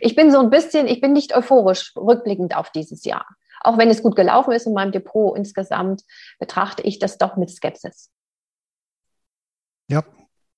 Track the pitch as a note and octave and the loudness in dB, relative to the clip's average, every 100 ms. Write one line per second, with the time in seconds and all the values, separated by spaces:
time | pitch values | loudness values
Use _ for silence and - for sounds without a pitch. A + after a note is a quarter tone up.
0 | A#3 A#3+ D#4 C#4 A#3 C#4+ E4 D#4 A#3+ A#3+ | -2 4 6 6 4 4 2 0 0 0
1 | C#4 C#4+ - B3 A#3 C4 F#3+ F#3 - - | 0 0 0 -2 2 4 4 0 -4 -4
2 | G3+ A#3+ A3+ F#3+ F3 - - D#3+ D#3 D#3 | 0 0 0 -6 -4 -6 -8 -8 -10 -12
3 | - - - _ _ - - A3+ A3+ A3 | -10 -10 -10 _ _ -4 0 4 4 4
4 | A3+ G3+ F#3 A#3 C4 A#3 A#3 G3+ G3 F#3+ | 2 2 2 2 2 -2 -2 -4 -4 -6
5 | - A3 G#3 - G3+ G3 F#3+ - F#3 G3 | -6 -2 -2 -2 -8 -8 -6 -4 -4 -6
6 | _ - - - - - G3 - - G3+ | _ -20 -20 -16 -8 -6 -6 -6 -6 -4
7 | G3+ - - F#3+ F3 - - - - - | -6 -4 -4 -4 -8 -6 -10 -10 -16 -18
8 | _ _ _ _ _ _ _ _ _ _ | _ _ _ _ _ _ _ _ _ _
9 | _ _ _ _ _ _ _ _ - D3 | _ _ _ _ _ _ _ _ -6 -4
10 | - _ _ _ _ | -4 _ _ _ _